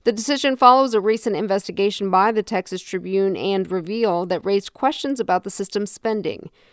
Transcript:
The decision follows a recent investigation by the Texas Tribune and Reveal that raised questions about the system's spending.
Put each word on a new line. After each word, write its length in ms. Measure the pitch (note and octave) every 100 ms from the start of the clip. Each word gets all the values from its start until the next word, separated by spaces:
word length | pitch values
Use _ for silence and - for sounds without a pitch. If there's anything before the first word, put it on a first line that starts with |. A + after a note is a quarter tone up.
The 80 | -
decision 420 | A3 A3 C#4 C#4
follows 400 | C4 B3+ B3+ C4+
a 60 | A3
recent 340 | G3 A3 A#3+
investigation 760 | F#3+ G3+ G3 - F3 G3 G3 G3
by 200 | F#3 G3+
the 140 | A3
Texas 360 | G3+ G3+ F3+ F#3
Tribune 560 | - F#3+ F3 F#3+ G3 F3+
and 320 | D#3 G3 F3+
Reveal 560 | F#3 E3 A3 A3+ E3+ F3+
that 200 | F3+ F#3
raised 260 | G3 -
questions 460 | - C4 D4+ C#4 C4
about 240 | G#3+ F3+
the 80 | G3
system's 400 | - G3 G#3 G#3
spending. 580 | - A3+ G#3+ E3 G2+ - _ _